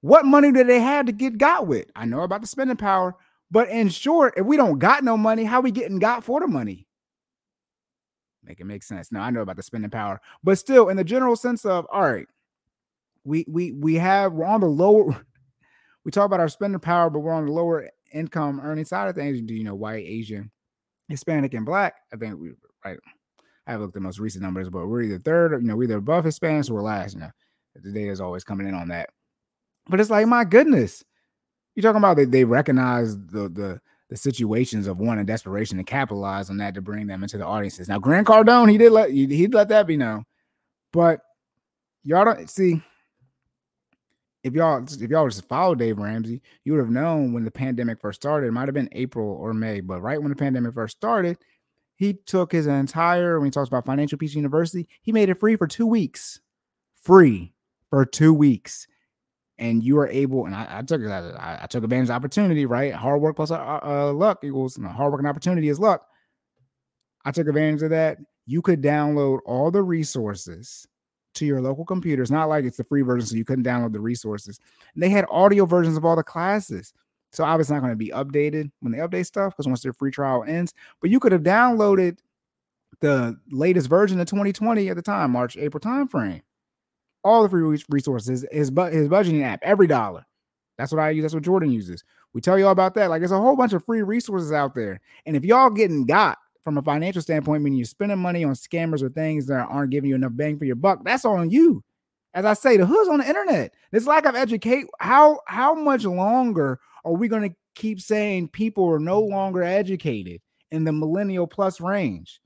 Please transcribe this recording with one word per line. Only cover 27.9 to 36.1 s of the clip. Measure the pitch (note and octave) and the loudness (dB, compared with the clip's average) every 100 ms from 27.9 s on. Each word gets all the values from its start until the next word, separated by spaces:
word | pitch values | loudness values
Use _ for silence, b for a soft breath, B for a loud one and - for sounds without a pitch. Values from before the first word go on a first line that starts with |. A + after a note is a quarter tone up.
data | G#2 G#2 | -10 -8
is | F#2+ | -8
always | F#2 F2+ | -8 -10
coming | - G2+ G2 | -10 -10 -8
in | |
on | F#2+ E2+ | -8 -8
that. | E2+ - _ _ _ _ _ _ _ _ | -10 -10 _ _ _ _ _ _ _ _
But | F#3+ | 0
it's | G#3+ | 2
like, | A3+ A3+ | 2 2
my | A#3+ | 2
goodness. | G#3+ G#3 D#4 A3 G#2+ - _ _ _ _ _ _ _ - | 6 6 6 4 2 -6 _ _ _ _ _ _ _ 0
You're | |
talking | G#3+ G#3+ | 2 4
about | G3+ D#3 | 4 4
they, | C3+ | 4
they | C3 B2 | 4 4
recognize | A#2+ D3 C3 B2+ B2 A#2 G2+ F#2 | 4 2 0 2 0 -2 -6 -12
the, | G2+ G2+ | -8 -8
the, | F2 G2+ F2 _ _ _ | -8 -10 -10 _ _ _
the | A#2 | -6
situations | C#3 B2 A2+ A2 B2+ A2 G2+ | -6 -4 -2 0 -2 -2 -6
of | F2+ | -4
want | A2 A2+ | -2 -2
and | G2+ | -4
desperation | A2 - G2 G#2+ F#2+ | -6 -6 -6 -6 -6
and | F#2 | -6
capitalize | C3+ C3+ | -4 -4